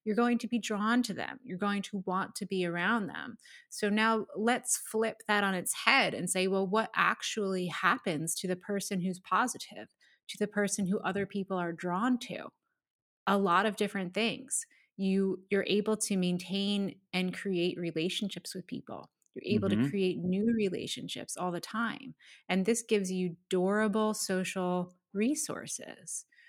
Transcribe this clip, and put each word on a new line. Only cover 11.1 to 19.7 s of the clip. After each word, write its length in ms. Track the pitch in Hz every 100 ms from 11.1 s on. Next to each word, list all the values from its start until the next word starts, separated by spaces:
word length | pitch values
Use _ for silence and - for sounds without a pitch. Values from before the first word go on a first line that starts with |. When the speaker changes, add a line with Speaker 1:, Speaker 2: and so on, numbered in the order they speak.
| 196
Speaker 1:
people 320 | 196 202 190 185
are 160 | 170
drawn 460 | 165 180 180 254 247
to?" 280 | - - - _ _ _ _ _ _ _ -
A 120 | 202
lot 280 | 196 175 214
of 100 | 202
different 380 | 202 196 180
things. 520 | 208 226 - - - - _ _ -
You, 480 | 196 190 190 185 -
you're 140 | 196 -
able 300 | 202 214 214
to 180 | - 196
maintain 840 | 180 180 180 196 202 202 196 - -
and 220 | 185 185
create 440 | 175 202 180 175 175
relationships 760 | 170 160 175 - 196 170 -
with 120 | 185 -
people. 440 | - - 73 - _ _
You're 200 | - - 214
able 120 |
to 80 | 196